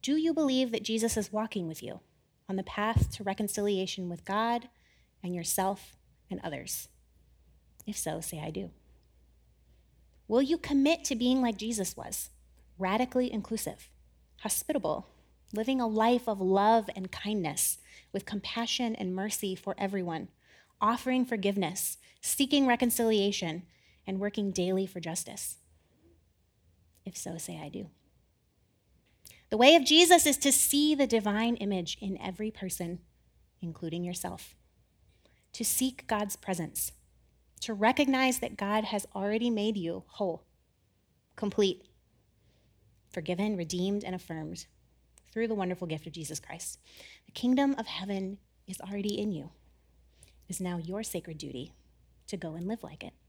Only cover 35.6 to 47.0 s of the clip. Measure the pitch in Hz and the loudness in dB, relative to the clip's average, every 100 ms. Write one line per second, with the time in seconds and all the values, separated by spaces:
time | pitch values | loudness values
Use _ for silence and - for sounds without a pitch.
35.6 | 226 - 262 254 - 214 208 - - 175 | -2 0 -2 -2 -2 -2 0 -6 -4 -4
36.6 | 156 - - - _ _ _ _ _ - | -4 -6 -8 -10 _ _ _ _ _ -12
37.6 | - 208 220 262 277 262 262 247 - 202 | -8 2 4 6 4 4 2 2 -4 -4
38.6 | 202 214 220 208 - 196 202 220 240 220 | 0 0 0 -4 -4 -4 -2 0 0 0
39.6 | 208 202 165 185 - - 196 165 _ _ | 0 0 -4 -6 -10 -4 -4 -4 _ _
40.6 | _ _ _ _ _ _ _ - 208 202 | _ _ _ _ _ _ _ -6 -2 2
41.6 | 196 180 - _ _ _ _ _ _ _ | 2 2 -10 _ _ _ _ _ _ _
42.6 | _ _ _ _ _ - 156 175 214 202 | _ _ _ _ _ -10 -4 -2 -2 -2
43.6 | 160 180 185 202 185 185 - 160 156 175 | -2 -2 0 0 -4 -8 -8 -8 -8 -12
44.6 | - _ _ _ _ _ _ 220 226 214 | -16 _ _ _ _ _ _ -4 -2 0
45.6 | 185 180 175 156 165 156 147 156 - 170 | -2 -4 -4 -6 -8 -12 -10 -10 -10 -12
46.6 | - - - - | -12 -14 -20 -20